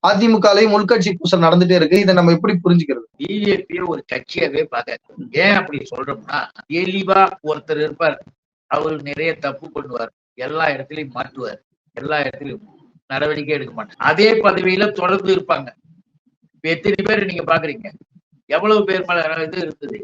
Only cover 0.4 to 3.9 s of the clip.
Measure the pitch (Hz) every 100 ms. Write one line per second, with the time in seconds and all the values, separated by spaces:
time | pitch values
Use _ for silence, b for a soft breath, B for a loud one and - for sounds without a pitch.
0.4 | 208 202 220 208 196 233 175 180 - 185
1.4 | 165 180 175 180 160 185 196 180 170 170
2.4 | 170 185 175 175 151 127 - _ 165 208
3.4 | 202 190 - 175 180